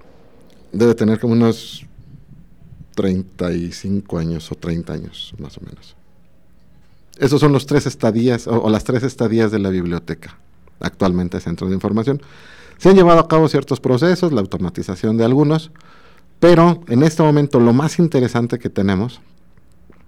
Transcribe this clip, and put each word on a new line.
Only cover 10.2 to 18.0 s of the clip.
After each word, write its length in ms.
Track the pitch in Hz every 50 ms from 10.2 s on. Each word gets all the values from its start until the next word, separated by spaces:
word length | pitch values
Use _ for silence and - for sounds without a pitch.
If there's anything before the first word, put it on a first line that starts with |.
| - - - - - _ - - - - - -
actualmente 600 | - 92 - - 101 95 87 90 90 87 95 95
centro 280 | - 90 87 - 95 92
de 60 | 95
información. 480 | 95 - 101 101 110 110 135 135 143 - - - - - - - - - - - -
Se 100 | - 175
han 60 | 196
llevado 240 | 190 180 170 170 165
a 80 | 160 -
cabo 200 | 156 160 160 143
ciertos 320 | - 143 - - 135 -
procesos, 520 | - 131 127 120 156 175 185 180 185 165 143
la 80 | 110
automatización 760 | 95 95 - 85 92 85 - - 87 - 95 - - 110 110
de 80 | 113 113
algunos, 460 | 117 131 143 151 147 156 160 160 - - - - - - - - - - - - - - -
pero 440 | - 170 175 160 170 175 165 170 - -
en 140 | 120 123 151
este 200 | 165 160 - 160
momento 360 | 151 147 147 143 139 - 123
lo 140 | 120 117 117
más 260 | 123 156 151 -
interesante 600 | -